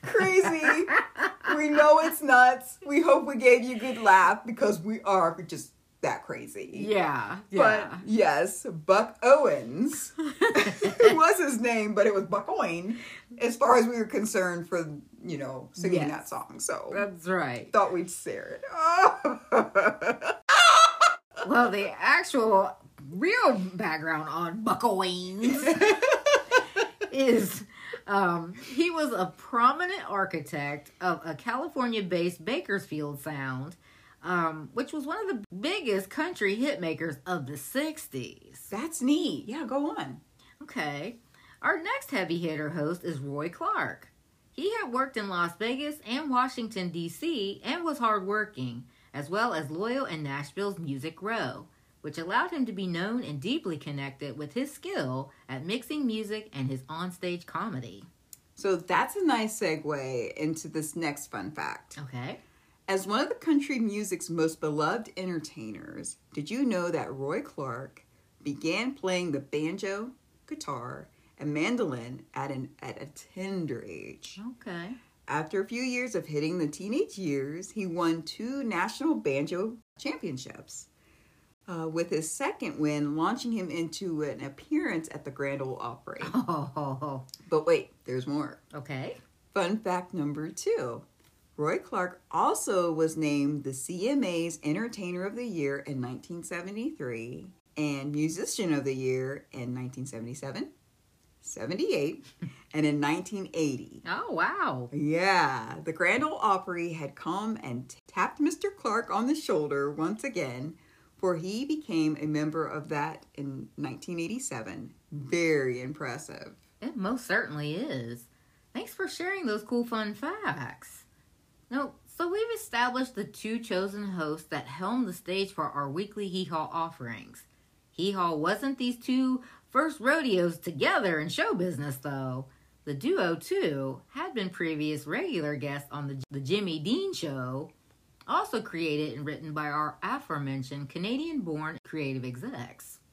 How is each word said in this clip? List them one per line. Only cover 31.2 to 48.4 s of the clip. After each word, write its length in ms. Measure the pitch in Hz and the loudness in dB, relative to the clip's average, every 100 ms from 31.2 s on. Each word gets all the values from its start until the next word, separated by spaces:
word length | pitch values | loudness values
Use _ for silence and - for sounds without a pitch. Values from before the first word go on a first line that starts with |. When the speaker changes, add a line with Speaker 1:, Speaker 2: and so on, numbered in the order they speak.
Speaker 2:
a 120 | 165 147 | -4 -6
California-based 1080 | 240 247 320 277 240 226 185 175 175 175 | -4 -4 -4 -2 0 0 0 0 0 -2
Bakersfield 800 | 160 277 - 196 - 156 147 139 | -4 -4 -2 -4 -2 -6 -6 -6
sound 560 | 156 147 135 131 135 175 _ - - - | -8 -6 -4 -4 -8 -12 _ -20 -20 -12
um, 460 | 160 180 165 156 151 | -2 2 2 -2 -6
which 180 | 220 269 | -4 -4
was 120 | 311 269 | -4 -4
one 120 | 370 | -4
of 60 | 392 | -2
the 160 | 247 202 180 | -4 -6 -6
biggest 540 | 262 403 277 196 190 | -2 -2 0 -2 -2
country 480 | - 320 349 202 214 | -4 -4 0 -2 2
hitmakers 600 | 277 - 170 151 165 147 - | 0 0 -4 -2 -4 -6 -4
of 220 | 175 131 | -4 -4
the 100 | 143 | -10
sixties. 1120 | - 262 311 302 - 135 107 - - - - | -4 -2 -2 -6 -10 -10 -10 -14 -20 -20 -10
Speaker 1:
That's 320 | 202 320 - | -6 -6 -2
neat. 460 | 254 302 311 151 - | 4 4 2 -4 -6
Yeah, 180 | 277 247 | -8 -4
go 300 | 269 294 415 | -2 -2 -4
on. 240 | 135 - _ _ - _ | -8 -12 _ _ -20 _
Speaker 2:
Okay. 560 | 302 240 151 143 180 233 _ - - - | -12 -6 -4 -4 -8 -12 _ -20 -20 -2
Our 200 | - 349 | 0 0
next 300 | 349 539 - | -2 -4 -2
heavy 260 | 233 165 170 | -2 0 -2
hitter 320 | 165 151 151 | -2 -2 -4
host 340 | 165 147 175 | -2 -2 -2
is 160 | 175 147 | -6 -6
Roy 300 | 139 143 160 | -6 -6 -6
Clark. 600 | - 330 415 127 - - _ _ _ _ | -4 -2 -2 -4 -6 -18 _ _ _ _
He 220 | - 359 440 | -6 -4 -2
had 140 | 330 | -2
worked 240 | 240 269 226 | -2 -2 -2
in 120 | 202 | -4
Las 260 | 175 175 170 | 0 -2 0
Vegas 400 | 226 262 294 302 208 | -4 -2 -4 -8 -6
and 240 | 254 311 | -4 0
Washington, 600 | 247 254 254 220 196 180 | 2 0 -2 -6 -4 -4
D 200 | 165 170 | -4 -6
C, 520 | - 320 285 196 - | -6 -4 -2 -4 -6
and 200 | 220 330 | -6 -4
was 160 | 330 277 | -2 0
hardworking, 840 | 233 214 190 208 | 2 2 0 -2